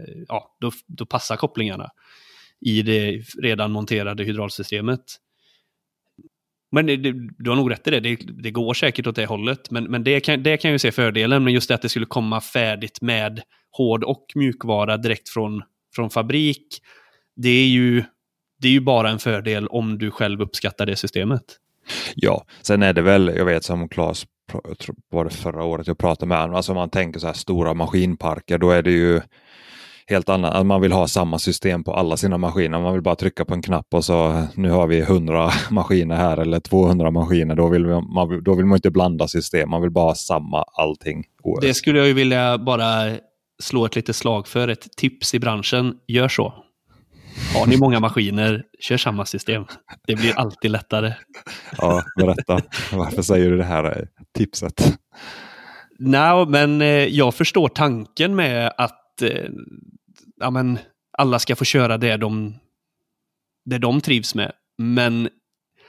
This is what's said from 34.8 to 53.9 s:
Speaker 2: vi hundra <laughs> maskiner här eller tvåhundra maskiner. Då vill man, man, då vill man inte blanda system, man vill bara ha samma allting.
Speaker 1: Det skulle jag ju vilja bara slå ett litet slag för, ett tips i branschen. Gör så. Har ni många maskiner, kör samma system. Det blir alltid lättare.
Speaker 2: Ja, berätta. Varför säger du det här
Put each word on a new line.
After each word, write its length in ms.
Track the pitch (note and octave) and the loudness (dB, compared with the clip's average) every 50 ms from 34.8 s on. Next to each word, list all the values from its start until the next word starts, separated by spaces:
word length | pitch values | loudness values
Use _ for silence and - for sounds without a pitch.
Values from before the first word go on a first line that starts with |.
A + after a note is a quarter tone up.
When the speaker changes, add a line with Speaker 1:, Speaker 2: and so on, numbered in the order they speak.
| F2 D#2+ | 4 4
Speaker 2:
vi 140 | E2 E2 | 2 2
hundra 480 | D#2+ E2 G2 F2+ E2 D#2+ D#2+ E2 E2 D#2+ - - | 2 2 2 2 2 2 0 0 2 2 0 -2
<laughs> 100 | - - | -2 -2
maskiner 440 | G#2+ G#2 F2 - G2 F2+ E2+ E2 E2 | -2 -2 0 2 2 2 2 2 0
här 220 | E2+ F2+ F2 D#2+ D#2 | 0 0 0 0 0
eller 220 | E2 D#2+ E2 E2+ | 0 0 0 -2
tvåhundra 520 | - - - F#2+ F#2 F2 F2+ F2+ E2+ D#2+ | -2 2 4 4 6 6 4 4 2 2
maskiner. 440 | E2 E2+ E2 E2 F2+ E2+ D#2+ D#2 D#2+ | 2 2 2 2 2 2 2 2 2
Då 140 | D#2+ E2+ E2+ | 2 4 4
vill 160 | F2 F2 E2+ | 4 4 2
man, 280 | E2+ F2 F2 E2+ - - | 2 0 0 -2 -2 -2
man, 300 | F2+ F2+ E2 F2+ E2+ E2+ | 0 0 0 -2 -2 2
då 120 | F#2+ F#2+ | 2 4
vill 100 | F2+ F#2 | 4 6
man 100 | G2 G2 | 6 6
inte 160 | F#2 - F#2+ | 6 4 4
blanda 360 | D#2+ F#2 F2+ F2+ E2+ D#2 E2 E2 | 4 4 2 2 2 0 -2 -2
system, 420 | - E2+ D#2+ - - E2+ D2+ D#2 | -2 -4 -4 -2 -2 -2 0 0
man 120 | D#2+ E2 | -2 -2
vill 100 | F2 F2 | -2 0
bara 140 | E2+ F2 E2+ | 2 2 2
ha 100 | E2 D#2 | 2 2
samma 480 | - - - F2+ D#2 D2+ D2+ D#2 D2+ D2+ | 0 -2 -4 -2 -4 -2 -2 -4 -4 -4
allting. 600 | - - - D#2+ D#2 D#2 - - D#2 D2+ D#2 D#2 - _ _ - F2+ E2+ E2 | -4 -2 -2 -2 -2 -2 -4 -6 -8 -8 -8 -8 -14 _ _ -6 -4 -2 0
Speaker 1:
Det 120 | C3+ C3+ B2+ | 0 0 0
skulle 260 | - - D#3 D3 C#3+ | 0 0 2 2 4
jag 80 | C#3 C#3+ | 4 4
ju 60 | C3+ | 4
vilja 440 | C3+ C3+ B2+ B2+ B2+ B2 B2 B2 A#2 | 4 2 2 2 2 2 2 0 0
bara 540 | A#2 B2+ B2+ A2+ A2+ A2+ A2+ A2+ A2 A2 A2 - - _ _ _ _ _ _ - | -2 -2 -2 0 0 0 0 0 -2 -2 -4 -8 -12 _ _ _ _ _ _ -16
slå 260 | - - - B2+ A2+ | -8 -4 0 0 0
ett 100 | G#2+ - | 0 0
litet 200 | A#2+ A2 - A2 | -2 -4 -4 -4
slag 320 | - - B2 A2+ G#2 G2+ - | -4 -2 -2 -2 -2 -4 -4
för, 200 | - A#2+ B2 A#2+ | -2 -2 0 -2
ett 300 | A2+ - - - _ - | -2 -4 -8 -16 _ -2
tips 360 | - C3 - - - - - | -2 -2 -2 -2 -4 -4 -2
i 60 | A#2+ | -2
branschen. 560 | A#2+ A#2+ A2 G#2 G2+ - - B2 B2 B2+ A#2 - _ - | 0 -2 -2 -2 -2 -2 0 0 0 -2 -4 -6 _ -2
Gör 200 | A#2 B2 B2+ C3 | 0 2 2 2
så. 260 | - - G#2 - - - - _ _ _ _ _ _ _ _ _ _ - - - - - - - - A2 | 0 0 -2 -4 -4 -12 -20 _ _ _ _ _ _ _ _ _ _ -20 -20 -20 -14 -10 -6 -2 0 2
Har 80 | A2+ A#2 | 4 4
ni 100 | B2+ C3 | 6 6
många 220 | C3+ C3+ A#2+ A2+ | 6 4 4 2
maskiner, 640 | A2 A2+ A2 B2 G#2+ G2+ G2+ G#2 G#2+ A2 G#2+ G#2+ - _ _ - | 2 0 0 0 -2 0 0 0 0 0 0 0 -4 _ _ -10
kör 180 | - - B2 B2+ | -4 -2 -2 0
samma 280 | - A#2+ G#2+ G2+ G2+ | 0 -2 -4 -4 -6
system. 400 | - - G2 - - A2+ A2 G2 - - - _ - - - _ - | -6 -8 -8 -4 -4 -4 -4 -4 -8 -14 -20 _ -20 -20 -10 _ -4
Det 80 | A2 | -2
blir 180 | G#2+ A#2 A#2 A2+ | 0 2 0 2
alltid 380 | - B2+ G#2+ G2 - - A2 | 0 -2 -4 -4 -4 -2 -2
lättare. 420 | G#2+ G#2+ - - - G#2+ G#2+ A2 A2+ - - _ - - - - - - - - - - | -2 -2 -4 -2 -4 -2 -2 -2 -4 -8 -14 _ -20 -20 -18 -16 -16 -16 -16 -16 -8 -2
Speaker 2:
Ja, 260 | - F2 F2 F2+ F2 - - F#2 | 0 2 2 2 0 -2 -2 0
berätta. 440 | F#2 F#2 F2+ - - - F2+ F2+ - - - - - - - | 2 2 2 0 0 0 0 0 -2 -2 -6 -10 -8 -6 -4
Varför 280 | F#2+ E2+ - - - | -4 -4 -4 -2 -2
säger 280 | E2+ F2 G2+ F#2 F2+ F2+ | 0 2 4 4 6 4
du 80 | F2+ F2+ | 4 2
det 60 | F2+ | 2
här 440 | F2+ F2 D#2 D#2 D#2 | 0 0 -2 -2 -2